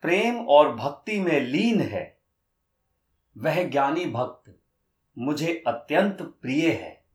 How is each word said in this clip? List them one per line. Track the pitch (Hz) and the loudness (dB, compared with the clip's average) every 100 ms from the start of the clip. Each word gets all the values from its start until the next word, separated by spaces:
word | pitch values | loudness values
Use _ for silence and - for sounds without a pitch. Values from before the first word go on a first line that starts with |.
प्रेम | 156 180 226 240 - | 0 0 0 -2 4
और | 143 147 117 | 6 6 2
भक्ति | 131 - - 214 | -6 -8 -6 -4
में | 180 151 | 0 0
लीन | 123 143 226 214 | 0 0 2 2
है, | 120 98 - _ _ _ _ _ _ _ _ _ _ _ _ - | 0 -4 -10 _ _ _ _ _ _ _ _ _ _ _ _ -6
वह | 110 156 175 | -2 0 0
ज्ञानी | 131 139 160 180 | 2 2 0 -2
भक्त | 117 127 - _ 92 _ _ _ _ _ - | -2 -4 -6 _ -20 _ _ _ _ _ -8
मुझे | 127 147 160 165 - | -4 -2 -2 -2 -2
अत्यंत | 117 - 156 202 196 | -4 -2 0 0 -2
प्रिय | - - - 139 165 | -12 -12 -4 0 0
है | - - - _ | 0 -6 -18 _